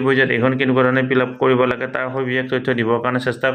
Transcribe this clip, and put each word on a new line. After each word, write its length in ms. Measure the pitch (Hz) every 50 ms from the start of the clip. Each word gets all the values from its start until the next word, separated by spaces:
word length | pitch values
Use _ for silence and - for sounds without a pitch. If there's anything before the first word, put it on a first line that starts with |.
| 127
পৰ্যায়ত 240 | 135 135 131 131 123 123
এইখন 160 | 117 117 131 131 127
কেনেকুৱা 240 | 139 131 131 131 127
ধৰণে 160 | 127 127 131 131 127
ফিল 140 | 135 127 127
আপ 60 | 127 127 - 135
কৰিব 180 | 131 127 123 131 123 123
লাগে 140 | 120 131 123 127
তাৰ 120 | 127 131 131 127
সবিশেষ 320 | 135 131 127 127 131 127 127
তথ্য 180 | 131 127 127 135 127 120
দিবৰ 200 | 113 110 117 117 120
কাৰণে 180 | 123 127 127 127
চেষ্টা 220 | 131 117 120 - 131 131